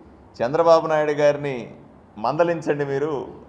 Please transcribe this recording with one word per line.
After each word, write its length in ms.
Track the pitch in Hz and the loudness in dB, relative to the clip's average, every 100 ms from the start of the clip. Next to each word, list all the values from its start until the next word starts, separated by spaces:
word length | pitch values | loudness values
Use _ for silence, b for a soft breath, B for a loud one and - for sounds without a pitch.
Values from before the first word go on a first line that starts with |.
| - - - - | -20 -20 -18 -6
చంద్రబాబు 480 | 117 160 165 165 160 | -4 2 4 4 4
నాయుడు 220 | 156 151 147 | 0 0 2
గారిని 340 | 147 143 143 127 101 - - - - - | 2 2 -4 -8 -10 -16 -20 -20 -20 -6
మందలించండి 600 | 113 151 170 170 147 147 143 | -4 0 0 0 -2 -4 -2
మీరు, 200 | 139 151 139 110 - | -4 -4 -6 -8 -14